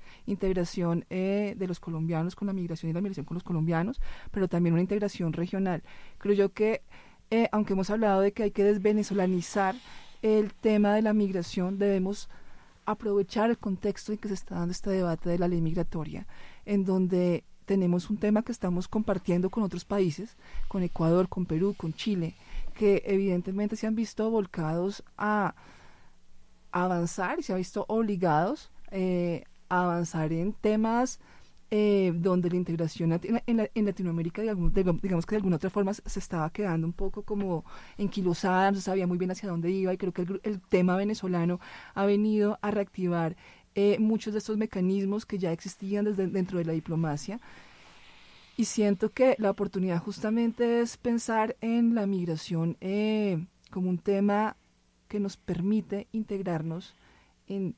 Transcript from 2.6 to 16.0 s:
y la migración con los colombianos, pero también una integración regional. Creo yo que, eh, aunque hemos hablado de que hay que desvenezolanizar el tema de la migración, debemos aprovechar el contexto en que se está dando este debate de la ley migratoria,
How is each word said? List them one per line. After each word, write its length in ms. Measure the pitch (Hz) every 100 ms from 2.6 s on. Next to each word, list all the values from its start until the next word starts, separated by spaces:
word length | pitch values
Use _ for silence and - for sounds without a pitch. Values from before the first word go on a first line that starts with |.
| 170 160 165
y 60 |
la 80 | 165
migración 240 | 202 190 139
con 80 |
los 80 | 170
colombianos, 560 | - 170 160 165 190 269 - - -
pero 180 | 208 185
también 240 | 175 175
una 80 | 165
integración 520 | 185 202 208 - 170
regional. 480 | 156 180 190 190 180 - - - -
Creo 160 | 202
yo 180 | 202 196
que, 300 | - 214 226 - - - - -
eh, 180 | 226 233
aunque 220 | 208 208
hemos 160 | 190 190
hablado 320 | 214 214 190
de 100 | 202
que 120 | 196
hay 60 | 208
que 120 | -
desvenezolanizar 1080 | 202 208 208 214 202 202 185 180 170 208 190 247 - - - -
el 300 | 220 214 208
tema 400 | - 220 214 208
de 80 | 214
la 100 | 220
migración, 680 | 214 202 190 170 - 180 196
debemos 500 | 202 196 185 202 - - - - - - -
aprovechar 640 | 214 220 202 196 220 226
el 80 | 233
contexto 540 | 208 190 202 196 -
en 60 | 214
que 100 | 208
se 60 |
está 220 | 190 - 175
dando 160 | 170
este 180 | 180 202
debate 380 | 190 175 165 175
de 100 | 175
la 80 | 180
ley 140 | 175
migratoria, 680 | 160 170 165 170